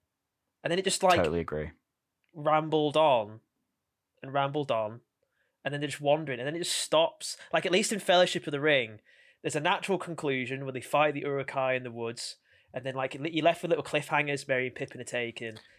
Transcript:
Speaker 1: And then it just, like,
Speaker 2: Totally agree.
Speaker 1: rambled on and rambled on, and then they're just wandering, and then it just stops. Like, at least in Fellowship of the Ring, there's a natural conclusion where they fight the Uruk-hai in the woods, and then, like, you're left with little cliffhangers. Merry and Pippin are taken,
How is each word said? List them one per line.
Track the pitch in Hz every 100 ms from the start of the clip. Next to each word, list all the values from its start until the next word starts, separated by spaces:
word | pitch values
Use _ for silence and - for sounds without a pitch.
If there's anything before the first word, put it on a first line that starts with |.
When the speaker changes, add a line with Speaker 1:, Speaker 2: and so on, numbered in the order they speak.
| _ _ _ _ _ _
Speaker 1:
And | 147
then | 175
it |
just, | 190 -
like, | 185 180
Speaker 2:
Totally | 85 85
agree. | 82 76 76 - _ _ _ _ _ 170
Speaker 1:
rambled | 147 156 156 156 151 147
on | 156 127 104 110 _ _ _ _ _ _ _ _
and | 135
rambled | 135 139 147 139
on, | 117 110 117 _ _ _ _ _ _ -
and |
then | 143
they're | 147
just | 139
wandering, | 143 151 156 123
and | 127
then | 165
it |
just | 175 -
stops. | - 156 160 - - - -
Like, | 160 170
at |
least | 175 214
in | 208
Fellowship | - 190 180 175 -
of |
the | 143
Ring, | 147 143 113 107 _ _ _ _
there's | 156 151
a |
natural | 156 185 - 190
conclusion | - 160 151 131 123 135 139
where |
they | 127
fight | 117 143 151 143
the |
Uruk-hai | 143 139 135 139 131
in | 127
the | 127
woods, | 117 117 117 - - _ _ _ 131
and | 123
then, |
like, | 131 131 139
you're | 151 160
left | 151 165
with | 170
little | 165
cliffhangers. | - 151 143 147 147 143 -
Merry | 131 127
and | 120
Pippin | 131 127
are |
taken, | 120 123 117 113 117 110 -